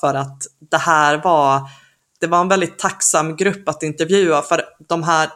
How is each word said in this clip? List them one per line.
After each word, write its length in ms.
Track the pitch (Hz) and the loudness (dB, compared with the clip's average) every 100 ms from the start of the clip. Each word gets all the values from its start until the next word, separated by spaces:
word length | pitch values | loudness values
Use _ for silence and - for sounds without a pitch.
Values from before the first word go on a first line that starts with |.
för 140 | 143 | -2
att 280 | 135 135 - - _ 156 | -2 -6 -12 -18 _ -4
det 60 | 160 | -2
här 440 | 170 156 147 151 | 2 2 4 2
var, 360 | 185 160 139 135 135 - _ _ _ - | 2 4 4 2 -2 -18 _ _ _ -8
det 60 | 165 | -2
var 140 | 175 | 0
en 80 | 185 | 2
väldigt 300 | 190 170 - | 0 -2 -4
tacksam 580 | 196 - - 165 160 160 | -6 -2 -2 0 -2 -2
grupp 320 | 190 196 - | -4 -4 -6
att 140 | 147 | -6
intervjua, 600 | 156 151 160 196 170 147 | -6 -4 0 2 2 0
för 200 | - 165 - - - | 0 -2 -4 -12 -6
de 140 | 165 | -4
här, 260 | 165 160 156 | 0 0 0